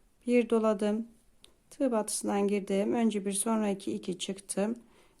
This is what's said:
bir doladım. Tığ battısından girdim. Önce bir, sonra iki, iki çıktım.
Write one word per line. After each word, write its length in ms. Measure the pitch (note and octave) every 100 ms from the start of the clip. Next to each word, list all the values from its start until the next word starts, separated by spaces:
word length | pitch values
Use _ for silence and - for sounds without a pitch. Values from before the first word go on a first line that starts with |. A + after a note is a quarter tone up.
| _ _ -
bir 220 | A#3+ A#3
doladım. 580 | A3+ A3 G#3 G#3 G#3+ A3+ - _ _ - _ _
Tığ 220 | - C#4
battısından 560 | A3+ G#3 - G#3 G3+ G3+
girdim. 460 | G3+ F#3+ G3 G#3+
Önce 320 | A#3+ A3+ G#3 G3
bir, 80 |
sonra 360 | G3 A#3 A3 G#3
iki, 240 | G3 A3
iki 260 | G#3+ G#3 F3+
çıktım. 560 | - F#3+ - - G#3 A#3 - _ - _